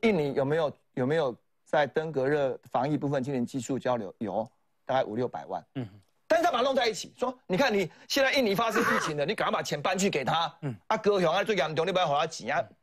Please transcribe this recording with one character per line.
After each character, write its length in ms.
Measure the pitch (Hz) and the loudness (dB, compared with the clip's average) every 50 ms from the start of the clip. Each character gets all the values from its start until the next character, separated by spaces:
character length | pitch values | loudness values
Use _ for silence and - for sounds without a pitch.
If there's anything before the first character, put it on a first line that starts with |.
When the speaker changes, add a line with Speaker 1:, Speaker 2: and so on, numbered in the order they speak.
| - | 2
Speaker 1:
印 140 | 226 196 | 4 4
尼 160 | 160 147 139 120 | 4 2 0 0
有 120 | 139 131 | 0 2
没 100 | 139 156 | 2 2
有， 160 | 165 151 135 - _ _ _ _ | 0 0 -2 -4 _ _ _ _
有 120 | 135 123 | -2 0
没 120 | 135 156 | 0 2
有 180 | 165 143 127 110 - _ _ _ _ _ - 170 | 2 0 0 -2 -6 _ _ _ _ _ 0 2
在 100 | 156 143 | 2 2
登 240 | - - 160 156 165 | 2 0 -2 -2 -2
革 160 | 147 135 127 | 0 0 0
热 320 | 139 151 147 139 127 117 - - - | 2 2 2 2 0 -2 -4 -6 -4
防 180 | - 120 131 151 | -2 0 0 0
疫 80 | 147 | 0
部 100 | 135 147 | 0 0
分 140 | 139 147 135 | 0 -2 -2
进 120 | 120 139 139 | -2 -2 -2
行 120 | 123 120 | -2 -2
技 140 | - - 131 | -2 -4 -6
术 180 | 113 - 135 | -4 -4 -4
交 200 | 110 - 127 123 | -2 0 -2 -2
流， 160 | 117 98 87 - - | -2 -4 -8 -8 -8
有 300 | 110 98 90 110 110 - _ _ _ _ _ _ _ | -6 -4 -2 -4 -4 -6 _ _ _ _ _ _ _
大 100 | - 127 | 0 0
概 80 | 131 - | 0 0
五 120 | - 107 | 0 -2
六 120 | 120 123 | -4 -4
百 180 | - - 78 67 | -4 -6 -8 -8
万。 180 | 82 95 85 - _ - | -8 -8 -8 -8 _ -10
Speaker 2:
嗯。 120 | 135 117 95 101 - - _ _ _ _ | -10 -10 -10 -12 -18 -20 _ _ _ _
Speaker 1:
但 140 | - 311 349 | 0 2 2
是 60 | 330 | 2
他 60 | 349 | 2
把 80 | 269 233 | 2 2
它 40 | 254 | 2
弄 100 | 277 262 | 2 2
在 140 | 269 247 | 2 0
一 60 | 226 190 | 0 -2
起， 200 | - - - - | -4 -8 -14 -8
说 200 | - - 269 254 - _ | -6 -4 -4 -4 -6 _
：“你 120 | - 185 | -2 0
看， 140 | 180 277 247 | 2 2 2
你 180 | 208 202 170 - - - - | 2 0 0 -2 -6 -12 -8
现 160 | - - 285 269 | -2 2 2 2
在 100 | 254 254 | 4 4
印 100 | 277 247 | 2 2
尼 100 | 202 196 | 2 2
发 160 | 226 233 226 | 2 0 0
生 100 | 220 233 | 0 0
疫 180 | 226 233 233 208 | 2 2 0 0
情 160 | - 160 151 | 0 -2 -2
了， 80 | 147 143 | -2 -2
Speaker 2:
<laughs> 20 | |
Speaker 1:
你 80 | 175 220 | -2 -2
赶 120 | - 151 | -2 -2
快 40 | 202 | -2
把 100 | 220 160 | -2 -2
钱 180 | 151 - 151 143 | -4 -4 -4 -2
搬 180 | 139 196 185 | -2 -2 0
去 120 | 190 196 196 | 0 0 0
给 140 | - 147 127 | 0 -2 -2
他。 280 | 156 156 165 165 151 - - | -2 0 0 -2 -4 -6 -8
Speaker 2:
嗯。 120 | 151 135 110 - _ | -8 -8 -8 -8 _
Speaker 1:
啊， 80 | - 220 | -4 -4
高 220 | 220 - 202 202 190 | 0 2 2 2 4
雄 120 | 175 156 | 4 2
啊， 120 | 170 202 196 | 2 2 0
最 100 | 208 208 | 0 0
严 200 | 180 160 156 151 | 0 0 0 0
重， 100 | 160 165 | -2 0
你 60 | 190 | 0
不 80 | 180 185 | 0 0
要 80 | 180 | 2
花 140 | 147 143 147 | 2 2 2
他 60 | 170 | 0
钱 220 | 160 - - 104 123 147 | -2 -4 -8 -6 -4 -2
啊， 60 | 170 | -2
Speaker 2:
嗯。 140 | - - - _ | -4 -4 -10 _